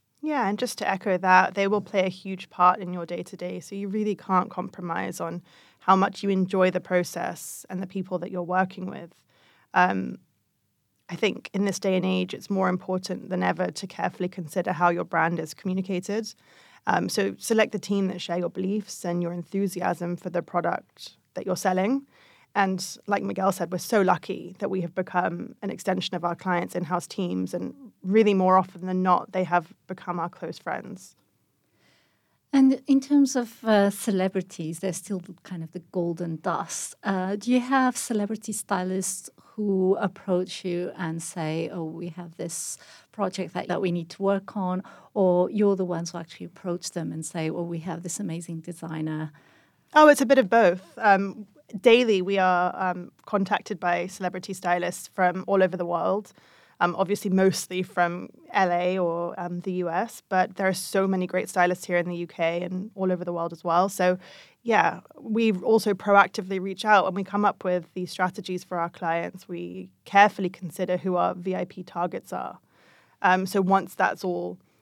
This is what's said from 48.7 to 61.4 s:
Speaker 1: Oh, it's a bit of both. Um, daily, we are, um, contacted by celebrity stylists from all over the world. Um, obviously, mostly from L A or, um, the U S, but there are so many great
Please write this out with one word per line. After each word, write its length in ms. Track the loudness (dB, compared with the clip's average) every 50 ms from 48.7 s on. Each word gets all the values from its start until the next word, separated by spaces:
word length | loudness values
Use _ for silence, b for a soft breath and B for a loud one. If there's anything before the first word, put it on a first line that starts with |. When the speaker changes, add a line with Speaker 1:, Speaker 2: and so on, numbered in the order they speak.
| -12 -10 -10 -8 -6 -4 -4 -4 -4 -4 -6 -8 -10 b b b b b b b b b b _ 6
Speaker 1:
Oh, 140 | 8 10
it's 140 | 10 10 8
a 40 | 6
bit 120 | 4 6
of 120 | 6 6 6
both. 480 | 6 6 6 6 4 2 -4 -16 -6
Um, 500 | 0 4 6 6 6 4 -2 -6 -10 -16 -18 _ _ _ _ -4 4
daily, 400 | 6 8 8 8 8 6 4 2
we 160 | 2 0 2
are, 360 | 2 4 4 4 4 2 0 -2
um, 360 | -2 -2 -2 -2 -4 -8 -14 -16 _ -8
contacted 540 | -2 -2 0 0 2 0 0 0 -2 -8 -4
by 280 | 0 0 0 0 -2
celebrity 460 | -6 -6 -6 -6 -6 -6 -6 -10 -10 -10
stylists 540 | -4 0 0 0 0 0 -2 -4 -6 -12
from 360 | -8 _ 2 2 2 2 0 -2
all 160 | 2 4 4 4
over 120 | 4 2
the 100 | -2 -4
world. 460 | -2 -2 -2 0 0 -2 -2 -4 -8 -18 b b b b b b b b b
Um, 120 | 0 2 2
obviously, 340 | 2 0 0 -2 -2 -2 0
mostly 500 | 2 4 4 4 4 0 -4 -6 -4 -6
from 480 | -6 -2 0 0 0 0 0 -4 -10 -12 -16 -20 -12 -4
L 180 | 0 2 2 2
A 300 | 2 2 2 2 0 2
or, 340 | 0 0 0 -2 -4 -6 -6 -6
um, 220 | -8 -6 -6 -6
the 100 | -6 -4 -4
U 160 | -2 -2 -2
S, 320 | -2 -2 -4 -4 -6 -14 -8
but 300 | -2 0 2 0 0 0
there 100 | -2 0
are 60 | 0 0
so 340 | -2 -4 -2 0 2 2
many 180 | 2 2 0 0
great 220 | 0 -2 -4